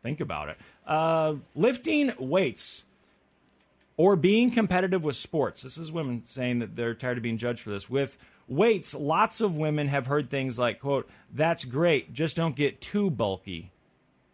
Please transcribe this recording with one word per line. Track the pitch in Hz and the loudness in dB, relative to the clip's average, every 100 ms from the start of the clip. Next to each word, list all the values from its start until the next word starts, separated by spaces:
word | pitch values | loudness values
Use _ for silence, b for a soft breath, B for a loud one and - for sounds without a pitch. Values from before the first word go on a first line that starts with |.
think | 117 147 | -8 -6
about | - 78 73 | -4 -6 -6
it. | - B B - | -10 B B -2
Uh, | 156 160 160 156 147 - | 0 2 2 2 -2 -8
lifting | 143 226 247 330 302 277 - | 0 0 0 0 2 0 -2
weights | 131 180 147 101 - - - _ _ _ _ _ _ _ _ _ _ - | 0 2 0 -2 -10 -12 -18 _ _ _ _ _ _ _ _ _ _ 4
or | 185 185 | 6 6
being | 185 220 240 | 6 6 4
competitive | 240 202 180 190 185 | 4 2 2 2 0
with | 151 123 | 0 -4
sports. | - 160 117 - | -4 0 -2 -4
This | 131 160 | -12 -12
is | 160 | -8
women | 165 135 120 | -6 -4 -6
saying | - 135 123 120 | -8 -6 -2 -2
that | 104 - | -2 -4
they're | 117 | -4
tired | 117 127 123 | -4 -4 -4
of | |
being | 117 113 | -4 -2
judged | 120 117 | -4 -4
for | 110 | -6
this. | 101 - | -8 -4
With | 135 135 - b b - | -2 -2 -6 b b -6
weights, | 135 226 196 - | 2 2 2 -2
lots | - 147 165 196 - | -4 0 2 2 2
of | 208 151 | 0 0
women | 151 151 143 | 0 0 0
have | 139 127 | -2 0
heard | 147 131 | 0 0
things | 139 131 117 | -2 -4 0
like, | 120 - | -2 -2
quote, | 139 135 - b b | -2 -2 -2 b b
"That's | 113 160 - | -2 0 0
great, | 127 131 170 143 - | -4 2 4 2 0
just | 120 160 165 | -4 -2 0
don't | 165 | -2
get | 127 143 - | 2 0 0
too | - 208 202 | -4 0 0
bulky." | 117 104 92 98 85 90 _ _ _ _ _ _ | 0 -2 -2 -6 -10 -12 _ _ _ _ _ _